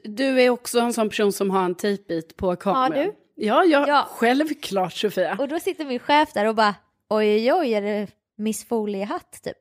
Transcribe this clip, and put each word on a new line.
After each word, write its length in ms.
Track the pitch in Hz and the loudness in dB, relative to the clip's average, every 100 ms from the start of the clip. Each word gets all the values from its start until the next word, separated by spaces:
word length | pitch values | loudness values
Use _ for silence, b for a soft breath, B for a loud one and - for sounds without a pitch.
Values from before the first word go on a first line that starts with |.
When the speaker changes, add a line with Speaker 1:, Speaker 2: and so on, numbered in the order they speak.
Speaker 1:
du 380 | 214 208 269 254 | -8 -4 0 4
är 80 | 247 | 4
också 300 | 240 - 240 | 2 -2 0
en 140 | 240 | 0
sån 160 | 233 220 | 0 -2
person 220 | - 202 | 2 0
som 180 | 196 196 | 2 0
har 140 | 190 180 | 0 0
en 100 | 175 | -2
tejpbit 600 | 208 202 - 165 160 - | -2 -4 -4 -6 -6 -4
på 180 | 190 180 | -4 -2
kameran. 360 | 202 262 262 | 0 0 0
Speaker 2:
Har 120 | 285 | 0
du? 100 | 359 - _ - | -2 -6 _ -6
Speaker 1:
Ja, 280 | 208 277 | 0 4
ja, 220 | 370 285 285 | 4 4 4
Speaker 2:
Ja. 200 | 285 - | 2 0
Speaker 1:
självklart, 840 | - 226 262 311 285 - 190 180 | 0 2 2 0 -4 -4 -2 -2
Sofia. 420 | - 208 185 165 196 | -2 -4 -2 -2 -2
Speaker 2:
Och 80 | 269 | -4
då 120 | 330 | -4
sitter 260 | 381 330 285 | -4 -6 -6
min 140 | 247 | -6
chef 340 | - 294 302 | 2 2 2
där 120 | 208 214 | 0 0
och 100 | 220 | 2
bara, 200 | 214 190 _ _ - | 2 0 _ _ -4
"Oj, 260 | 214 214 214 | 0 2 2
oj, 180 | 233 | 2
oj, 200 | 359 277 | 2 0
är 80 | 214 | -2
det 260 | 202 208 202 _ _ - | -2 -4 -6 _ _ -8
Miss 280 | 214 220 - | -6 -6 -6
Foliehatt 720 | 233 208 196 208 330 - - | -4 -4 -6 -6 -8 -12 -14
typ?" 140 | - - | -14 -14